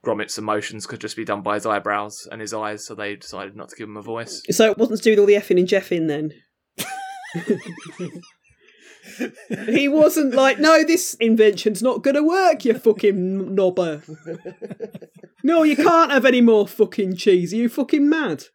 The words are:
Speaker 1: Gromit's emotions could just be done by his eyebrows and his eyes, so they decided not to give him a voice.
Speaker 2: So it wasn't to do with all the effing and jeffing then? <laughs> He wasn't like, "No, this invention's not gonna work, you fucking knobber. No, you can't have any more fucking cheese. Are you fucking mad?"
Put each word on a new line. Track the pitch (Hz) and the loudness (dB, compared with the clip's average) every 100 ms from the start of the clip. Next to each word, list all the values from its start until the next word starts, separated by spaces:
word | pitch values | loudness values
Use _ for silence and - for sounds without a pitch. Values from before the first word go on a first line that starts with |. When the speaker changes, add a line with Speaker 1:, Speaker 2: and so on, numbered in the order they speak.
| - | -4
Speaker 1:
Gromit's | 107 104 - | -6 -6 -8
emotions | 107 107 104 107 - | -6 -6 -6 -14 -14
could | 110 | -12
just | 107 - | -12 -10
be | 107 | -6
done | 104 | -6
by | 101 104 | -4 -6
his | 110 | -4
eyebrows | 104 104 104 104 - - | -4 -2 -6 -6 -14 -16
and | 113 | -14
his | 107 | -10
eyes, | 107 107 107 - | -8 -8 -10 -14
so | 104 | -12
they | 104 101 | -10 -12
decided | - 95 98 104 | -14 -14 -14 -16
not | - | -20
to | - | -16
give | 110 | -16
him | 107 | -14
a | |
voice. | 104 113 113 - - | -10 -10 -10 -14 -12
Speaker 2:
So | - 220 | 0 0
it | 202 | 2
wasn't | 226 220 | -2 0
to | |
do | 226 | 2
with | 214 | 4
all | 202 | 4
the | |
effing | 208 - 180 | 2 2 0
and | 180 | 2
jeffing | 196 190 175 160 | 0 -2 -4 -2
then? | 147 156 - _ _ _ - | -4 -6 -10 _ _ _ -12
<laughs> | 762 762 762 784 784 906 - 202 1047 - - - 175 - - _ _ _ _ _ - - - - - - - 233 220 | -12 -10 -14 -16 -12 -12 -4 -6 -6 -18 -20 -14 -14 -14 -20 _ _ _ _ _ -20 -20 -20 -12 -12 -12 -12 -8 0
He | 254 277 | 2 2
wasn't | 302 302 320 277 247 | 4 4 4 2 4
like, | 269 247 | 2 4
"No, | 311 320 | 4 6
this | 311 339 - - | 4 0 -2 -2
invention's | 226 220 214 202 214 196 | 2 4 4 4 -4 -2
not | 240 240 | -2 0
gonna | 277 277 | 0 2
work, | 302 370 370 302 247 | 2 2 2 2 0
you | 214 | 2
fucking | 226 208 208 190 180 190 185 190 | 2 2 2 0 -2 -4 -4 0
knobber. | 190 180 175 151 - 156 - 170 180 - 202 214 - - - _ - _ | 0 0 -4 -6 -12 -18 -14 -14 -14 -16 -16 -14 -14 -16 -20 _ -20 _
No, | 269 330 | 0 4
you | 311 277 | 4 4
can't | 330 330 320 | 4 4 4
have | 269 262 | 4 4
any | 247 | 4
more | 233 220 202 | 4 4 2
fucking | - 208 - 190 185 | 0 -2 0 -4 -2
cheese. | - 180 175 | 2 2 2
Are | 214 | -2
you | 233 | -2
fucking | - 254 311 285 | -2 -2 2 2
mad?" | 320 269 147 - | 0 -2 -8 -12